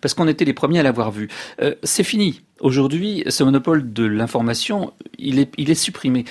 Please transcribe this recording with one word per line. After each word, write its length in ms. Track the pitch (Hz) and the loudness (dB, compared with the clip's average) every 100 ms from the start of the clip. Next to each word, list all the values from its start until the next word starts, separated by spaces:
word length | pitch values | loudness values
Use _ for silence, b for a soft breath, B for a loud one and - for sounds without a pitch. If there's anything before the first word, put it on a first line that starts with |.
parce 140 | 127 | -4
qu'on 140 | - 160 | 0 2
était 160 | 151 | 2
les 100 | 147 | 0
premiers 240 | - 135 170 | 2 2 4
à 60 | |
l'avoir 260 | 139 117 110 | 2 2 -2
vue. 180 | 104 107 B B B | -4 -8 B B B
Euh, 140 | 143 - | -2 -2
c'est 220 | - - | -4 0
fini. 380 | 180 214 190 - _ - | 0 2 0 -2 _ -4
Aujourd'hui, 640 | 135 131 135 160 202 196 - | 0 2 2 0 -2 -4 -4
ce 160 | - | 2
monopole 500 | 135 139 165 156 123 | 4 4 2 0 0
de 120 | 107 | -2
l'information, 880 | 110 107 117 120 117 113 - 202 - - - - | 0 0 0 0 -2 -2 -2 -4 -4 -10 -20 -8
il 220 | 139 131 | -2 2
est, 100 | 135 - | 0 0
il 100 | 147 | 0
est 60 | |
supprimé. 500 | 160 - - 131 127 120 | 0 0 -4 0 0 -2